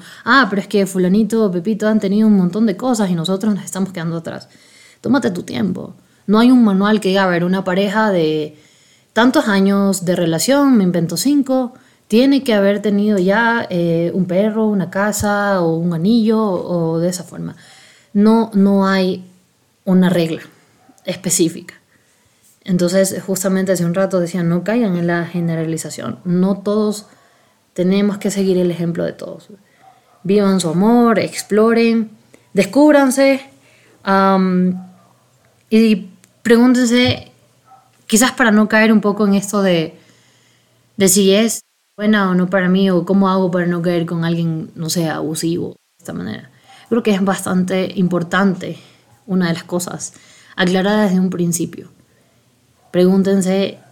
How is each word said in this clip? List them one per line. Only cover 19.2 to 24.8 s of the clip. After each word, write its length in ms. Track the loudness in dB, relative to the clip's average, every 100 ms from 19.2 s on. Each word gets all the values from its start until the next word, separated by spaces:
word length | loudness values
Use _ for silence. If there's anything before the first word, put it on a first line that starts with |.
| -12 _ _ _ _ _ 0
una 240 | 2 4
regla 320 | 2 -2 -6 -14 _ _ _ _ _ -12
específica. 680 | -8 -4 -2 -2 -2 -16 -20 _ _ _ _ _ _ _ _ -4
Entonces, 560 | -2 0 0 0 -4 -6
justamente 460 | -4 -2 -2 0
hace 100 | 0
un 100 | 0
rato 280 | -2 -2 -2
decía, 200 | -2 -2
no 220 | -2 -2
caigan 320 | -2 -2